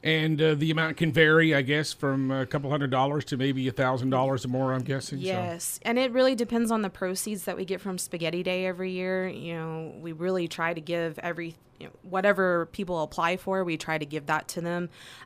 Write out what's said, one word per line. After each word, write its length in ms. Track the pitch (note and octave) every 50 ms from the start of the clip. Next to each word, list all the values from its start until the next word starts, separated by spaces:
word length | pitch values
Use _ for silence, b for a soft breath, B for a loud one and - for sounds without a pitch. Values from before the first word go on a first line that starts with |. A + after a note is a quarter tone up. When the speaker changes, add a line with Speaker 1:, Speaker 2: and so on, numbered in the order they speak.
Speaker 1:
And, 400 | B D#3 D#3+ D#3 D#3 D#3+ D#3 D3
uh, 140 | D#3 D#3 D3+
the 160 | C#3+ D#3 D#3+
amount 240 | D#3+ D#3+ D#3+ D#3+ D3
can 160 | - E3+ D#3+
vary, 420 | A#2+ D#3+ D#3+ D#3 D#3 D#3+ D#3+ D#3+ D3+
I 100 | C#3 C3
guess, 280 | B2 D3 D3+ D#3 -
from 400 | - - D3 C#3 C3+ C3+ C3+ C3
a 140 | C3+ C3+ C3
couple 240 | - - D3 C#3 C3+
hundred 220 | D3 D3 C#3+ C3
dollars 340 | C3 C3 C3 C#3+ D3 D3+ C3+
to 100 | - D3
maybe 300 | B2 C3+ C#3 C#3 C3+ B2+
a 40 | C3 A#2+
thousand 360 | - C3+ B2+ C3 B2 B2+ C3
dollars 360 | C3+ B2+ C3 C3+ C3+ B2 -
or 40 | B2+
more, 220 | B2+ C3 C3+ C3 C3
I'm 100 | C3 B2
guessing, 360 | C3 C3+ C3+ - - C#3+ C#3
so. 60 | C#3
Speaker 2:
Yes, 560 | F#3 F#3 F3+ F3+ F3 E3+ E3+ - - - - -
and 160 | G#3+ A#3 B3
it 120 | C4 B3+ A#3
really 220 | B3+ B3+ C4 C4+
depends 360 | A3 A#3+ - A#3 A3+ A#3 A3
on 100 | A3+ A3
the 80 | G#3 F#3+
proceeds 540 | - - F#3+ F3+ F#3+ F#3+ - G#3+ G#3+ F#3+ -
that 140 | - F3+
we 80 | - F#3+
get 160 | F3+ F#3+ F3+
from 160 | - G3+ F#3
Spaghetti 440 | F3+ - - - E3 E3 D#3+ E3 F3
Day 240 | F3+ F3+ F3+ F3+ F#3
every 260 | F#3 F3+ F3 F#3 F#3
year. 360 | F#3 F3+ F#3 F#3 F#3 F#3 F#3
You 260 | F#3 - - C#3 E3+ E3
know, 380 | E3 D#3+ D#3+ D#3+ D#3+ D#3+ D3+ - -
we 140 | D#3 E3+ D#3+
really 340 | D#3 F3 F#3 F#3+ F#3 E3+
try 260 | D#3+ - - E3 E3 F3
to 60 | E3
give 400 | D#3 D#3 E3+ E3+ E3+ E3 D#3+ -
every, 360 | - F3 E3+ E3 E3+ E3 D#3+ - - - _ -
you 80 | -
know, 60 | - - - -
whatever 640 | F#3 F3+ F#3 F#3 G#3 G3+ F#3 F#3+ F3+ F3 E3+ E3 -
people 300 | - - G3 E3 F3+ E3 D3+
apply 320 | D3+ - - E3 E3+ F3+
for, 260 | F#3 - F#3+ F#3+ F#3+ F#3
we 120 | F3 D#3+
try 220 | D#3 - - D#3+
to 80 | D#3 D#3
give 220 | C#3+ D3+ D#3 C#3+
that 200 | C#3+ D#3 D#3 - -
to 120 | - F3
them. 280 | E3 E3+ F3 F3 F3 E3 B B B B B B B